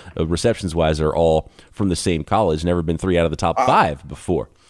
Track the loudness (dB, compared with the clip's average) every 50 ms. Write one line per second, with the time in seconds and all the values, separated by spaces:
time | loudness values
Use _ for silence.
0 | -20 -10 -6 -4 -2 -2 -2 0 0 0 0 0 -4 -4 -2 0 2 2 2 2
1 | 0 0 2 2 2 4 2 2 0 -4 -14 -20 -20 _ _ -4 -2 -2 -2 -2
2 | 0 -2 -2 -2 -2 0 0 2 2 2 0 0 0 0 0 0 0 -2 -4 -2
3 | -2 0 2 2 2 0 0 -2 -2 -2 0 0 2 2 4 2 2 0 -2 -6
4 | -12 -16 -16 -12 -4 -4 -2 -2 -4 -6 _ _ _ _